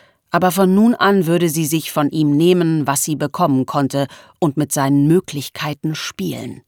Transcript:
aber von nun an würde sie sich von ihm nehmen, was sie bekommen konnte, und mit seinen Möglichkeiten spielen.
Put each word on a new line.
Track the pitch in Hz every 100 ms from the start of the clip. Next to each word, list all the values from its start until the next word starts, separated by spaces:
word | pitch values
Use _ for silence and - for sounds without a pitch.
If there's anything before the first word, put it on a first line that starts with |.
| _ _ _
aber | 175 180
von | 175 190
nun | 190 226
an | 240 196 196
würde | 160 170 170
sie | 156
sich | 151 160 -
von | 156 147
ihm | 156 151 143
nehmen, | 170 180 165 160 139
was | 139
sie | - 147
bekommen | 147 - 170 131
konnte, | 127 147 135 139 135 - - -
und | 160 147
mit | 147
seinen | 151 139 143 143
Möglichkeiten | 175 - 147 131 - 151 147 156
spielen. | 151 - - 185 123 117 101